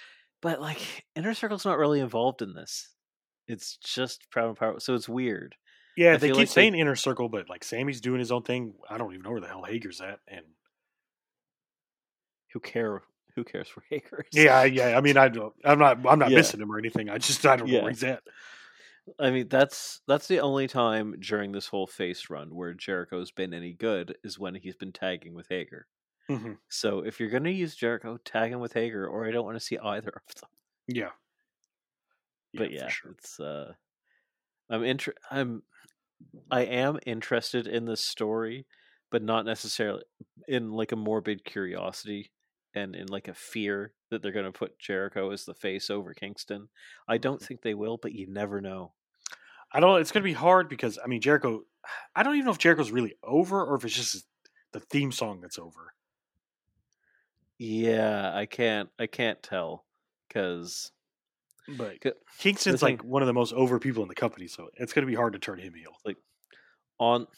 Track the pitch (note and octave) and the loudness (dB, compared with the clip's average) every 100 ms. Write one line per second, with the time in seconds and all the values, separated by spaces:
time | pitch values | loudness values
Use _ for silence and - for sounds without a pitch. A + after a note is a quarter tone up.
0 | - - _ _ E3+ C#3+ D3+ D#3 - - | -20 -20 _ _ -4 -2 -4 -8 -10 -12
1 | - D#3+ G3 A3+ G#3+ G3+ G3 D3+ D3 D3 | -14 -8 -6 -4 -4 -2 0 2 4 4
2 | B2+ A2+ B2 B2 G2+ E2+ - - - _ | 2 2 0 0 -6 -10 -12 -12 -12 _
3 | _ _ _ _ - A2 - - - - | _ _ _ _ -12 -12 -10 -12 -8 -4
4 | B2+ - - A#2+ A2+ G#2 A2 F2+ - B2 | -4 -6 -6 -2 -2 -2 -2 -2 -2 -2
5 | A2 B2 B2 G2 - - _ _ _ - | -2 -4 -2 -4 -8 -16 _ _ _ 6
6 | E3+ D#3 D3 C3 A#3 F3 A3 F3 D3+ C3 | 8 8 6 6 6 8 6 6 2 2
7 | C3+ B2 A#2 G#2+ F#2 - - A#2+ C#3 B2 | 0 -2 -2 -4 -8 -12 -8 -4 -4 -2
8 | B2 B2+ A#2+ B2 A#2 B2 A#2 F#2+ - A2 | -2 -2 0 -2 0 -4 -4 -10 -14 -8
9 | A2 F#2 F#2+ A#2 F2 F#2 F#2 A2+ G#2 F2 | -8 -8 -8 -8 -8 -12 -8 -6 -8 -10
10 | F#2+ G2+ - F#2+ D#2+ D#2+ _ _ _ _ | -12 -14 -16 -20 -20 _ _ _ _ _
11 | _ _ _ _ _ _ _ _ _ _ | _ _ _ _ _ _ _ _ _ _
12 | _ _ _ _ _ A2+ - A#2 A2+ G2 | _ _ _ _ _ -14 -8 -4 -2 -4
13 | - _ _ - A#2+ - - - - D3 | -10 _ _ -10 -10 -10 -12 -16 -10 -10
14 | - - - D3+ D3+ C3 C3+ C3 B2 A#2+ | -8 -14 -2 6 10 10 8 6 4 6
15 | C#3+ C#3 C3+ A2+ G#2+ - C#3+ D3 C#3+ A#2+ | 6 8 8 6 -6 0 4 8 8 8
16 | B2+ D3+ C3 C3 D#3 G#2+ G#2+ G#2+ A2+ A#2 | 6 8 10 8 8 2 -6 -4 -4 -4
17 | G#2 G#2+ - C3 D3 B2+ A2+ B2 A2 A#2+ | -4 -4 -2 4 6 6 6 2 2 -2
18 | B2+ B2+ - - - - - - - - | -4 -4 -10 -20 -20 -20 -20 -20 -20 -20
19 | - - C3+ C3 A#2 C3 C#3 - - - | -20 -2 2 2 2 4 4 2 -12 -10
20 | - C#3+ - F3+ C#3 C3+ C3+ C3 A#2 A2 | 0 0 2 2 2 0 0 2 2 2
21 | G#2+ F2 F#2+ G#2 G2+ G2+ - G2+ F#2+ - | -2 -8 -4 -2 -2 -6 -6 -6 -6 -4
22 | F2+ F2+ - D2 D2+ E2+ F2 F2 - F#2 | -6 -6 -10 -12 -12 -10 -10 -10 -6 -6
23 | F2 F2+ F2+ - F#2 E2+ F2 E2+ A2+ G2 | -6 -8 -8 -8 -8 -8 -12 -6 -2 -2
24 | F2 - G#2 F#2 F#2+ F#2 F#2+ - F#2+ F2+ | -4 -10 -14 -10 -10 -10 -14 -12 -14 -6
25 | F#2+ F2 E2+ E2+ - F#2 - - - _ | -6 -6 -8 -18 -8 -8 -8 -14 -20 _
26 | _ _ - C3 A2+ G2+ _ - A2 G2+ | _ _ -8 -6 -6 -14 _ -4 -2 -2
27 | A2 - A2 B2 D#3+ F#3+ E3 - A#2 A#2 | -4 -6 -2 -2 -2 -2 -4 -2 -4 -2
28 | A2+ A#2 - A2+ A2+ B2 A#2 A#2+ A#2 G2 | -6 -14 -6 -2 -2 -2 -4 -2 -2 -4
29 | F#2+ G#2+ A2 A#2+ G#2 A2+ - A#2 A2 G#2 | -6 -4 -4 -4 -4 -8 -8 -6 -4 -6
30 | A2 - - - - _ _ _ - B2 | -8 -14 -18 -20 -20 _ _ _ -8 -6
31 | F#2+ - _ _ _ _ _ _ _ _ | -6 -12 _ _ _ _ _ _ _ _
32 | _ _ _ _ _ - G#2 C#2+ B1 - | _ _ _ _ _ -6 -6 -6 -8 -8
33 | - - - - D2 D2 C#2 F2 _ _ | -10 -20 -20 -14 -10 -10 -12 -16 _ _
34 | _ _ _ _ _ _ _ A2+ A#2+ C3+ | _ _ _ _ _ _ _ -2 0 -2
35 | - - - C3+ B2 A2+ - _ _ _ | -4 -10 -8 -4 -4 -6 -12 _ _ _
36 | _ _ - - - B2+ B2 B2 C3+ D3+ | _ _ -20 -20 -4 0 0 0 0 -2
37 | B2+ A2+ - A#2 - B2 A#2 A#2 A#2 A2 | -6 -8 -2 -2 -2 -4 -2 -4 -4 -4
38 | - - A2 A2+ A2 B2+ - _ _ _ | -4 -4 -2 -2 -4 -8 -14 _ _ _
39 | _ A#2 G#2+ A2+ G#2+ A2 G#2+ - G#2+ G2 | _ -2 2 0 0 -4 -6 -2 -2 -2
40 | - _ - _ - B2+ A2+ A2 A2 A2 | -8 _ -20 _ -4 -2 -2 -4 -4 -2
41 | G#2+ A2 G2 G2+ - G#2 F#2 F#2 F#2 - | 0 -2 -2 -6 -6 -8 -6 -6 -8 -8
42 | G#2+ G2+ G2+ _ _ _ _ G#2 G2 F#2 | -10 -10 -12 _ _ _ _ -8 -8 -10
43 | G2 G2 - F2 - A2+ G2+ G2+ G#2+ - | -10 -10 -10 -16 -10 -4 -2 -2 -4 -12
44 | _ A2 G2+ G2+ F#2+ - G2 - - F#2+ | _ -8 -4 -4 -6 -6 -10 -10 -6 -4
45 | G2 - F#2+ G2+ - - G2+ G2 - G#2 | -4 -4 -4 -6 -12 -10 -6 -6 -6 -6
46 | F2 - G2+ G#2 - G2+ G#2 _ - - | -8 -12 -14 -14 -12 -12 -12 _ -20 -18
47 | - A#2 C3 C#3 - B2+ A2+ G#2 G#2+ A#2 | -2 -2 0 -4 -10 -8 -6 -4 -4 -6
48 | A2+ G#2 F#2+ G2 G#2 G2+ G2 F#2+ F2 _ | -8 -10 -10 -6 -4 -4 -6 -10 -12 _
49 | _ _ - - - - - - F3+ F#3 | _ _ -18 -18 -20 -20 -4 6 8 8
50 | D#3 G#3+ F#3+ C3 E3 F#3 E3 C3 A#2+ - | 4 0 0 2 6 6 4 -2 -4 -4
51 | A#2+ A#2+ B2+ D3 C3 A2 - _ - - | -4 0 4 4 4 -4 -8 _ -14 -14
52 | - - B3+ D4 C4 F3+ E3+ D#3 A#2+ A#2+ | -6 0 2 4 2 4 6 6 4 0
53 | A2 - - C#3+ F3+ G3 E3 C#3 A2+ A#2+ | -2 -4 0 2 2 0 0 -2 -2 -4
54 | A#2 G2 - _ _ _ _ A2 - C#3+ | -4 -6 -10 _ _ _ _ -18 -4 -2
55 | C#3 B2+ A2+ F#2+ F2 - E2+ - E2 _ | -2 -2 -6 -6 -14 -16 -16 -20 -20 _
56 | _ _ _ _ _ _ _ _ _ _ | _ _ _ _ _ _ _ _ _ _
57 | _ _ _ _ _ _ A2+ A2 A2+ A2 | _ _ _ _ _ _ -4 0 4 4
58 | G#2+ G#2 F#2+ F#2 G#2+ - A#2 G#2+ F#2+ - | 2 2 -2 -2 -4 0 0 0 -4 -6
59 | A2+ - A#2 - - F#2+ E2 D#2+ - _ | -8 -2 -2 -2 -6 -6 -4 -8 -16 _
60 | _ _ _ A2 F#2 F2 F2 - - - | _ _ _ -4 -4 -4 -8 -12 -12 -16
61 | _ _ _ _ _ _ - C3+ G#2+ - | _ _ _ _ _ _ -16 -10 -10 -4
62 | C3+ - _ - G3 G3 G3 C3+ C#3 A#2+ | -4 -4 _ 0 2 2 2 4 4 2
63 | - C3+ C3 A#2+ A2+ A#2 B2+ B2 C3+ A2+ | 0 2 4 4 2 2 4 4 0 -2
64 | F#2 - A#2 - F2+ - E2+ - B2 D3+ | -4 -4 -4 -4 -14 -16 -18 -12 -2 0
65 | C3 A2+ A#2 G2+ - F#2 F#2 E2 D#2+ - | 0 0 0 -2 -8 -10 -14 -18 -20 -14
66 | G#2+ F#2 _ _ _ - _ _ _ - | -12 -12 _ _ _ -20 _ _ _ 0
67 | A#2 A#2+ - | 2 2 0